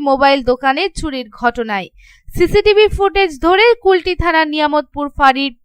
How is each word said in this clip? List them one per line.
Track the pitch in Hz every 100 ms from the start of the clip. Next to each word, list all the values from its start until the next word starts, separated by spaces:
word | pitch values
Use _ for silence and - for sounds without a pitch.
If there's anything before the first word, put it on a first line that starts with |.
মোবাইল | 285 269 277 277
দোকানের | 254 254 269 277 381
চুরির | - 311 262 220
ঘটনায়। | - 240 240 220 202 175 _ - _ -
সিসিটিভি | - 349 415 415 403 427
ফুটেজ | - 392 392 381 269
ধরে | 320 370 466 453
কুলটি | 381 370 359 349
থানার | 349 320 311
নিয়ামতপুর | 302 294 302 285 285 285
ফাঁড়ির | - 277 262 277 240